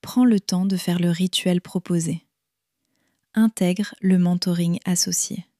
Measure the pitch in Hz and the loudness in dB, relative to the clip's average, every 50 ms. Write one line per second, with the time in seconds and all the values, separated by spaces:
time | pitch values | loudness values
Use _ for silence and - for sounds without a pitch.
0 | - - - 247 254 247 220 196 _ - 190 180 185 196 196 180 - - 175 175 | -16 -2 0 4 4 4 4 2 _ -2 -2 0 0 0 -2 -2 -2 -2 0 0
1 | 175 175 170 165 185 185 - - - 185 175 180 _ - - 185 - - 180 170 | 0 0 0 0 -2 -2 -2 -2 0 0 0 0 _ -4 -8 -8 -4 -2 -2 -2
2 | 160 165 180 165 _ _ _ _ _ _ _ _ _ _ _ _ _ _ _ _ | -2 -4 -6 -8 _ _ _ _ _ _ _ _ _ _ _ _ _ _ _ _
3 | _ _ _ _ _ _ _ 220 220 220 - - 185 180 180 185 208 - - _ | _ _ _ _ _ _ _ 2 2 2 2 0 0 0 0 -2 -4 -6 -8 _
4 | - 190 185 180 180 175 180 180 - 190 175 170 175 170 170 - _ - 180 - | 2 2 4 4 4 2 0 0 0 -2 0 0 0 0 -2 -2 _ -2 -2 -2
5 | - 190 175 - - - - 185 - _ _ | -2 -2 -4 -6 -6 -6 -8 -12 -12 _ _